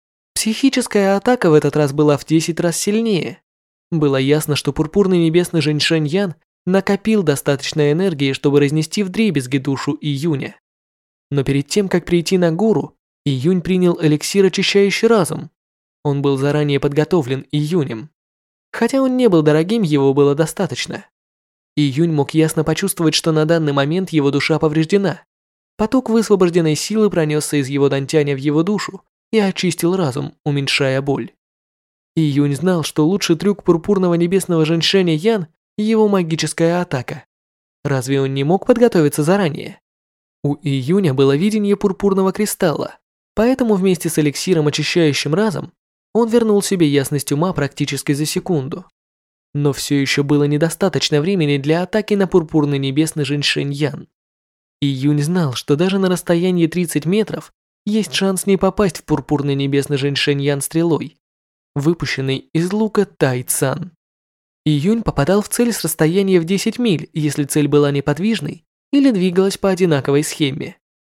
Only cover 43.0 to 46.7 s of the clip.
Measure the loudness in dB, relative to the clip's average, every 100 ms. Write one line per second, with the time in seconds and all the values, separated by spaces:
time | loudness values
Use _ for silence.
43 | _ _ _ 0 2 2 2 2 2 0
44 | -2 0 0 -2 0 0 0 0 -2 2
45 | 2 2 -2 0 -2 -4 -10 _ _ _
46 | _ 0 2 2 4 2 2